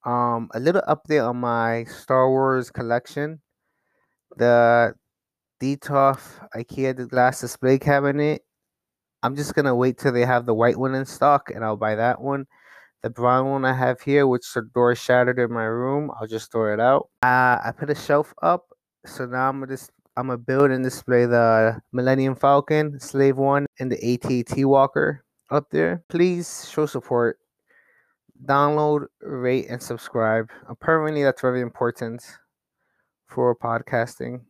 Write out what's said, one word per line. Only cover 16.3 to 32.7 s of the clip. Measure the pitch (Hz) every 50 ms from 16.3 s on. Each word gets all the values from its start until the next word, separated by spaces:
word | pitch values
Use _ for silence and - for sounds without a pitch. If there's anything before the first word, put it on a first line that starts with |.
| 110 110 - -
throw | - 113 110 107
it | 104 107
out. | 113 123 135 143 - _ _ _ -
Uh, | 127 127 127 127 127 123 - -
I | 113 113
put | - - 143
a | 147
shelf | - - - 147 147 151 - - - -
up, | 170 175 175 _ _ _ _ _ _ _ _ _ -
so | - - 131
now | 120 123 127 131 135
I'm | 135
gonna | 139 135 131
dis-, | 135 127 - - _ _ _ _ _
I'm | - 127 131
gonna | 127 117
build | 120 - 131 135 143 139
and | 131 127 131
display | 127 127 - - - 127 120 123
the | 120 120 120 117 113 113 110 110 113 113 - _ _ -
Millennium | 127 123 131 135 135 131 135 131
Falcon, | 127 - 139 143 139 139 - 156 151 151 151 143 135
Slave | - - - 135 139 139 131 131
One, | 135 139 139 143 143 139 _ _
and | 127 127
the | 123 - - 117
A | 123 120
T | - - 131 123 117
T | - - - 135
Walker | 135 139 135 135 135 _ 147 147 156 147 139 _ _ _ _ _ _
up | 139 147 147 _
there. | - 156 160 170 180 170 170 _
Please | - 170 175 185 180 175 170 - - - - -
show | - - 151
support. | 147 - 135 - - 131 120 120 117 - _ _ _ _ _ _ _ _ _ _ _ _ _ _ _ _ _ _ _ _ _ 131
Download, | - 139 139 147 147 151 151 151 151 147 147 139 - _ _
rate, | - - 143 127 123 127 127 131 - -
and | 120 120
subscribe. | - - 123 113 - - - 123 113 110 110 113 110 113 - - - -
Apparently, | - _ - - 160 160 156 156 156 147 143
that's | 139 127 -
very | - 127 123 127
important | 123 117 - - 127 120 120 - 123 113 117 120 - - - - _ _ _ _ _ _